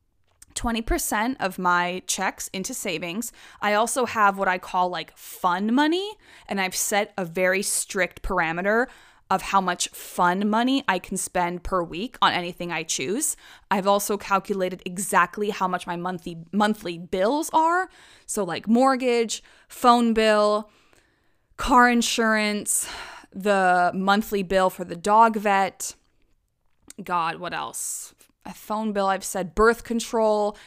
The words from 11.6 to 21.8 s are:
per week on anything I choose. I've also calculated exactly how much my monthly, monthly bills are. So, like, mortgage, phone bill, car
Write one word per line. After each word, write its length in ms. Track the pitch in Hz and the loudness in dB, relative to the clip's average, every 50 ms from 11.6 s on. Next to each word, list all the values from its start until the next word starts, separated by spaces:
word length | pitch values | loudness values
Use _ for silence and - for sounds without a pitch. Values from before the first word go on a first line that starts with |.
| 170 | -6
per 180 | - 196 185 | -4 -2 -2
week 360 | 170 165 151 165 214 254 - - | -2 -4 -6 -8 -10 -10 -2 2
on 120 | - 180 113 | 2 2 2
anything 380 | 175 175 175 170 - 175 175 | 0 -2 -6 -8 -10 -8 -6
I 120 | 170 160 160 | -6 -6 -6
choose. 520 | - - - 135 135 196 269 320 - - - - - - - _ _ | -6 -6 -4 -4 -4 -2 -2 -2 -4 -6 -8 -12 -20 -20 -20 _ _
I've 160 | 196 202 185 196 | -2 0 4 4
also 280 | 202 202 202 - 214 | 4 4 2 0 -4
calculated 680 | 196 - - 196 190 190 - 202 190 185 185 185 - - | -4 -2 0 0 0 0 -2 -2 -2 -2 -2 -4 -6 -10
exactly 640 | 185 180 180 196 - 202 185 175 180 - 214 208 202 | -10 -8 -8 -6 2 4 4 4 2 0 -4 -4 -4
how 180 | 190 - 190 185 | -2 -2 -2 -2
much 200 | 180 175 - - | -2 -4 -6 -6
my 80 | 175 | -8
monthly, 420 | 175 175 180 185 170 - 180 170 165 165 - | -6 -6 -6 -8 -8 -10 -12 -12 -12 -12 -6
monthly 480 | - 202 214 208 214 208 - 196 170 165 | 0 2 2 2 0 -2 -6 -8 -8 -10
bills 500 | 180 - - 185 185 220 277 294 320 - | -8 -6 -2 0 2 2 2 0 -2 0
are. 380 | - 320 320 330 339 359 370 359 - - - - - - _ - | 2 2 4 4 2 0 -2 -4 -8 -18 -20 -20 -20 -20 _ -8
So, 160 | - 214 202 | -6 -4 -4
like, 240 | 175 165 120 - 202 | -4 -4 -6 -2 2
mortgage, 760 | 226 240 262 269 269 247 262 247 240 240 233 214 - - - - - _ _ _ | 4 4 4 4 4 2 2 2 2 2 0 0 -4 -8 -10 -16 -20 _ _ _
phone 460 | - - - 254 240 240 240 233 226 | -8 2 6 6 6 6 6 4 2
bill, 560 | 220 220 220 214 214 214 208 208 208 214 - _ _ _ _ _ _ _ _ _ _ _ _ _ _ _ _ _ - | 4 4 4 4 4 4 2 2 0 -2 -6 _ _ _ _ _ _ _ _ _ _ _ _ _ _ _ _ _ -8
car 320 | - - - 247 | 0 4 6 6